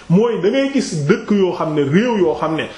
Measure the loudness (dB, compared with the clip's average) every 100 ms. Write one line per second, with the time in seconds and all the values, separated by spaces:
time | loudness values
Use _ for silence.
0 | 0 2 2 0 0 0 0 -2 -2 -2
1 | 0 0 0 0 0 0 -2 0 2 2
2 | 2 2 0 0 -2 -4 -6